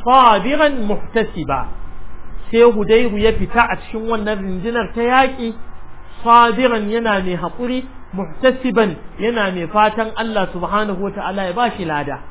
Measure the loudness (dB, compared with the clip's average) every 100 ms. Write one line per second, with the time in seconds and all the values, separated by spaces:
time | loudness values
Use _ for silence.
0 | 2 6 6 4 2 2 2 2 0 0
1 | -2 -2 -2 -4 -4 -4 -4 -4 -6 -6
2 | -4 -4 -6 -6 0 6 6 6 4 4
3 | 4 2 2 2 0 2 2 0 -6 -8
4 | -4 -2 -2 -4 -4 -4 -4 -4 -4 -2
5 | 2 4 2 0 -6 -6 -8 -8 -10 -12
6 | -12 -4 6 6 6 4 2 2 0 -2
7 | 0 0 -2 -4 -4 -6 -4 -4 -6 -12
8 | -10 -8 -8 0 2 2 0 2 2 0
9 | -10 -6 -4 -2 -2 -2 -2 2 2 2
10 | -4 -4 -4 -2 -2 -4 -4 -2 -2 -4
11 | -6 -6 -6 -4 -4 -2 -2 -2 -4 -4
12 | -4 -8 -10